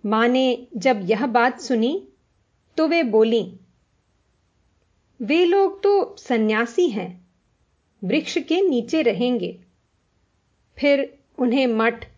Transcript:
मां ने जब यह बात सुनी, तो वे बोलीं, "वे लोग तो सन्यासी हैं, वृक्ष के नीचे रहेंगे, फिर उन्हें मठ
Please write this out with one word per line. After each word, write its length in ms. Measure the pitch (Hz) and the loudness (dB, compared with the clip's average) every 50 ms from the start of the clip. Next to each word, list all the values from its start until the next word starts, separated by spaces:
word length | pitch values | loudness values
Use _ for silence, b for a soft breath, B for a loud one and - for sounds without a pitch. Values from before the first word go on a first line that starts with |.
| - | -2
मां 220 | 202 214 220 233 | -2 0 2 2
ने 400 | 240 247 262 262 254 247 - - _ - | 2 2 2 2 0 -2 -4 -8 _ -12
जब 220 | 226 175 262 247 208 190 | -2 0 0 0 0 0
यह 240 | 175 220 202 262 | -2 -2 -2 -2
बात 320 | 269 214 233 247 254 254 - | 0 2 2 2 2 0 -4
सुनी, 480 | - - 262 226 220 247 311 403 - - _ _ _ _ _ _ _ _ _ _ _ _ _ | -6 -4 -2 0 0 -2 -2 -4 -8 -12 _ _ _ _ _ _ _ _ _ _ _ _ _
तो 100 | - 320 | -2 0
वे 160 | 311 330 339 320 | 2 2 0 0
बोलीं, 540 | 233 202 220 220 226 220 226 202 185 180 - _ _ _ _ _ _ _ _ _ _ _ _ _ _ _ _ _ _ _ _ _ _ _ _ _ _ _ _ _ _ _ _ | 2 4 4 4 4 2 0 -2 -4 -10 -20 _ _ _ _ _ _ _ _ _ _ _ _ _ _ _ _ _ _ _ _ _ _ _ _ _ _ _ _ _ _ _ _
"वे 240 | 247 202 294 339 359 | -4 -2 0 2 2
लोग 380 | 349 370 392 392 370 392 - - | 4 4 2 2 2 -2 -2 0
तो 320 | 392 403 392 - - - | 2 2 2 0 -2 -8
सन्यासी 720 | - - - 254 226 220 214 214 214 233 233 - - 359 320 | -20 -6 -2 0 0 0 0 0 0 -2 -2 0 0 0 0
हैं, 380 | 208 208 180 180 - - _ _ _ _ _ _ _ _ _ _ _ _ _ _ _ _ - | 0 -4 -8 -10 -14 -18 _ _ _ _ _ _ _ _ _ _ _ _ _ _ _ _ -4
वृक्ष 340 | 180 220 311 311 - - | -2 -2 -2 -2 -2 -6
के 240 | 349 - - 320 359 | -6 -2 -2 0 0
नीचे 400 | 403 381 269 240 233 233 - 320 | 2 2 0 0 -2 -2 -2 0
रहेंगे, 600 | 294 233 202 180 247 247 247 226 180 175 185 - - _ _ _ _ _ _ _ _ _ _ _ _ _ _ _ _ _ _ _ _ _ _ - | 0 0 0 0 0 -2 -2 -2 -4 -6 -10 -12 -20 _ _ _ _ _ _ _ _ _ _ _ _ _ _ _ _ _ _ _ _ _ _ -2
फिर 440 | - 285 285 277 277 277 - _ _ _ _ | 2 2 2 2 0 -4 -8 _ _ _ _
उन्हें 300 | - 254 247 226 277 262 | -4 -2 0 0 0 0
मठ 400 | 247 226 220 220 233 233 - - - _ | 0 0 0 0 0 -2 -4 -16 -20 _